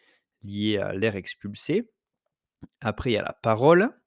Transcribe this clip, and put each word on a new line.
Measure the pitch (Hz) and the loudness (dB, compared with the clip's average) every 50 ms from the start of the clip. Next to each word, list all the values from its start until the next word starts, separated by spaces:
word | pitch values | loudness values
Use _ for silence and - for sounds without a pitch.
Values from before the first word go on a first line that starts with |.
| _ _ _ _ _ _ _ _ - | _ _ _ _ _ _ _ _ -14
liées | 101 101 104 104 107 107 | -10 -6 -2 0 0 0
à | 98 98 98 101 | 0 -2 -2 -2
l'air | 95 110 113 101 | -2 -2 -2 -2
expulsé. | 95 87 - - _ - 101 107 - - - 160 220 240 _ _ _ _ _ _ _ _ _ _ _ _ _ _ - - - _ - | -4 -8 -10 -14 _ -12 -12 -12 -10 -6 -2 -2 -2 -4 _ _ _ _ _ _ _ _ _ _ _ _ _ _ -20 -20 -20 _ -8
Après, | - 110 104 - - 127 | -6 -6 -4 -4 -2 0
il | 113 | 0
y | |
a | 101 - | 0 -2
la | - - | -4 -8
parole. | _ - 113 110 107 131 156 170 180 208 294 - _ _ | _ 0 0 2 4 6 6 6 6 4 0 -2 _ _